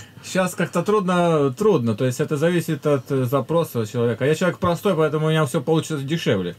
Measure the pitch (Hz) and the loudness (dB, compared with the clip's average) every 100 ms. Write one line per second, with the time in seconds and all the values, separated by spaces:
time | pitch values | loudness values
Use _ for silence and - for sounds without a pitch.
0 | - - - 180 185 - 170 175 170 214 | -14 -18 -6 -2 -2 -2 -4 -2 0 0
1 | 185 180 170 156 139 127 214 170 117 104 | 2 2 2 2 0 2 2 4 2 0
2 | 127 127 147 147 165 175 - 147 151 143 | -2 -2 -2 0 0 0 -2 -2 0 0
3 | 131 139 123 139 123 165 165 120 104 123 | 0 -2 0 -2 0 -2 0 -4 -4 -2
4 | 120 113 131 156 180 - 180 170 202 160 | 0 0 0 2 0 0 -2 0 0 2
5 | 156 151 156 156 151 165 131 160 147 151 | 0 0 0 2 0 -2 0 0 0 -6
6 | 135 165 160 104 87 | -4 -2 0 0 -2